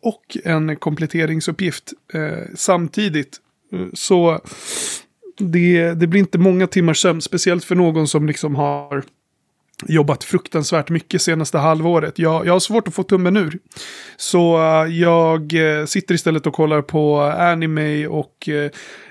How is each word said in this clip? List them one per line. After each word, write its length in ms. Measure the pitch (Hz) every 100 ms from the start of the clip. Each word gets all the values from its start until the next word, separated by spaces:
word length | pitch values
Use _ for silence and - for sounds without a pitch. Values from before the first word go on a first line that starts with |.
och 340 | 233 - - -
en 320 | 175 156 156 151
kompletteringsuppgift, 1160 | 156 151 156 165 156 160 175 156 180 - - - _
eh, 240 | 156 151 - -
samtidigt. 800 | - - 175 170 208 208 151 - - _ _ _
Eh, 140 | 185 185
så 480 | 180 - 180 170 156 - - - - - - - _ 392 -
det, 540 | 180 175 175 170 165
det 140 | 165 170
blir 140 | 202
inte 180 | 185 170
många 280 | 185 180 185
timmars 320 | 185 165 151
sömn, 220 | 185 160
speciellt 440 | - 180 185 175
för 100 | -
någon 340 | 180 170 160 151
som 180 | 156 151
liksom 280 | 151 151
har 480 | 143 143 143 143 139 - _ _ _ _ _ _ - -
jobbat 380 | 156 147 135
fruktansvärt 640 | - 180 - 160 147 165 143
mycket 320 | 165 - 175
senaste 360 | - 160 151 156
halvåret. 600 | 156 156 165 165 151 -
Jag, 280 | 160 160 170
jag 60 |
har 80 | 180
svårt 280 | - 220 190
att 60 |
få 80 | 196
tummen 340 | 185 190 180 208
ur. 220 | 160 170 - - - - - -
Så, 400 | - 175 170 165
eh, 340 | 160 160 160 165
jag, 580 | 170 170 160 160 147
eh, 300 | 160 156 151 151
sitter 280 | 196 -
istället 320 | 170 165 160 151
och 80 |
kollar 280 | 147 156 151
på 380 | 143 156 151 147
anime 880 | 147 170 175 165 160 156 151 151 151
och, 420 | 156 - _ 151
eh, 220 | 147 147 - - - -